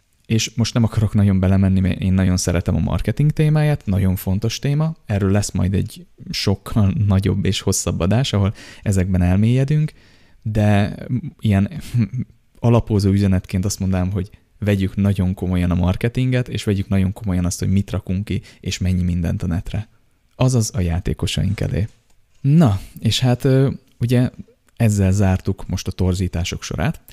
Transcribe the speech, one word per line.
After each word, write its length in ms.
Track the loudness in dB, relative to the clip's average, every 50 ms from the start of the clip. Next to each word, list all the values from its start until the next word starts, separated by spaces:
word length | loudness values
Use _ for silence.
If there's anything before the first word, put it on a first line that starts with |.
| _ _ _ _ _
És 280 | -2 -2 0 -2 -2 -2
most 180 | -2 -2 0 0
nem 100 | 0 0
akarok 300 | 0 2 0 0 2 2
nagyon 260 | 2 4 4 4 4
belemenni, 400 | 2 2 4 4 4 4 2 2
mert 200 | 2 0 0 0
én 140 | 0 0 2
nagyon 240 | 2 2 2 0 0
szeretem 380 | 0 0 -2 0 0 0 0
a 40 | 0
marketing 520 | 0 0 -2 -2 -2 -2 -2 0 0 0
témáját, 540 | 2 2 0 2 2 2 2 0 0 -2 -2
nagyon 300 | -2 0 0 2 0 0
fontos 440 | 0 -2 -2 -2 -2 -2 -4 -4 -4
téma, 360 | -4 -2 0 0 -2 -2 -4 -6 _
erről 260 | -4 -2 0 2 2
lesz 200 | 2 2 0 -2
majd 220 | -2 -2 -2 0 0
egy 320 | -2 -2 -4 -8 -16 -20 -20 _ -18 -14 -10
sokkal 640 | -8 -4 -2 -2 -2 -2 -4 -4 0 0 2 2 2 0 2 2
nagyobb 380 | 2 2 2 0 0 0 0
és 160 | -2 -2 -2
hosszabb 380 | -2 -2 -2 -2 -2 -4 -2 -2
adás, 340 | 0 0 0 0 0 0 0
ahol 200 | 0 0 0 -2 -4 -12 -20 -18 -8
ezekben 400 | -4 -2 0 0 0 0 0 2
elmélyedünk, 720 | 2 2 2 2 2 2 2 2 0 0 0 0 0 -2 -4 -10 -20 _ -20 -20 _ _ _ _
de 540 | -8 -4 0 2 2 4 4 2 2 0 -4 -8 -8 -6 -4 -4 -4 -6 -8 _
ilyen 300 | 0 2 4 4 2 0 -2 -8 -10 -4 -2 0 0 0 -2
<laughs> 440 | -6 -8 -10 -12 _ _ _ _ _
alapozó 520 | 2 4 4 4 4 2 0 2 2 2
üzenetként 540 | 2 4 4 2 2 0 -2 -2 -4 -4 -2
azt 140 | -2 -4 -2
mondanám, 320 | -2 -2 0 0 -2 -2
hogy 180 | -2 -4 -6 -6 -10 -20 _ _ _ -6
vegyük 360 | -2 0 0 2 0 0 0
nagyon 380 | 0 0 2 2 2 0 0 -2
komolyan 380 | -2 -2 -2 0 0 2 2
a 40 | 2
marketinget, 720 | 2 2 0 0 0 -2 -2 -2 -2 -2 0 0 -2 -2 -4
és 160 | -6 -6 -2
vegyük 240 | -2 -2 -2 -2 0
nagyon 260 | 0 0 0 0 -2
komolyan 320 | -4 -4 -4 -2 0 0
azt, 140 | -2 -2 -2
hogy 100 | -2 0
mit 220 | 0 0 0 -2
rakunk 340 | -4 -6 -6 -4 -4 -4 -4
ki, 160 | -4 -6 -6 -8 -10 -18 -14
és 180 | -10 -8 -6 -4
mennyi 260 | -2 -2 0 0 0
mindent 400 | 0 -2 -2 -2 -2 -4 -4 -4
a 40 | -4
netre. 400 | -4 -4 -6 -6 -8 -8 -8 -10 _ _ _ _ _ _ _ _ _
Azaz 360 | -2 0 2 2 0 0 -2 -2
a 60 | -2
játékosaink 800 | -2 -2 -2 -2 -2 -4 -4 -2 -4 -4 -2 -2 -2 -2 -2 -2
elé. 280 | -4 -4 -2 -2 -4 -4 -8 _ _ _ _ _ _ _ _ _
Na, 380 | 0 2 4 6 6 4 2 0 -4 -10 -10 -4
és 200 | -2 -2 0 0
hát, 240 | 0 0 0 0 2
ö, 260 | 2 2 2 2 0 -2 -6 _ _ _ -4
ugye 300 | -2 0 2 2 2 0 -2 -8 -18 _ _ _ _ _ _
ezzel 360 | 0 2 2 4 4 4 2
zártuk 560 | 4 2 2 2 2 0 -2 -4 -6 -6 -6 -8
most 200 | -6 -6 -6 -6
a 40 |
torzítások 720 | -4 -2 0 0 0 0 -2 -4 -4 -4 -4 -4 -6 -8 -8
sorát, 380 | -8 -6 -4 -2 -4 -4 -6 -12 -20